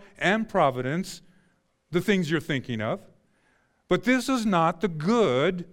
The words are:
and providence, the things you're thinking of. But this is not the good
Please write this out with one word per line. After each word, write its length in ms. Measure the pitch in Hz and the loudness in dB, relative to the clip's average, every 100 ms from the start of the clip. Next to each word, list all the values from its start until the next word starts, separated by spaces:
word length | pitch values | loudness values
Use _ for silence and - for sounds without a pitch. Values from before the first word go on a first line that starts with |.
| - - | -10 -2
and 300 | 170 220 220 | 0 0 0
providence, 760 | 190 143 123 127 165 190 - - _ _ _ _ _ _ | 2 2 2 -2 -4 -6 -12 -20 _ _ _ _ _ _
the 100 | 175 | -2
things 300 | 180 196 151 | 0 0 0
you're 100 | 160 | -2
thinking 400 | - 139 120 113 | -2 -4 -4 -4
of. 200 | 110 196 - _ _ _ _ _ _ _ - | -4 -6 -10 _ _ _ _ _ _ _ -2
But 160 | 180 | 0
this 240 | 240 254 233 | 2 0 0
is 180 | 262 220 | -2 2
not 340 | 175 160 - | 2 2 0
the 80 | 180 | -4
good 760 | 156 165 240 180 123 165 180 - | -2 0 2 2 2 0 -2 -8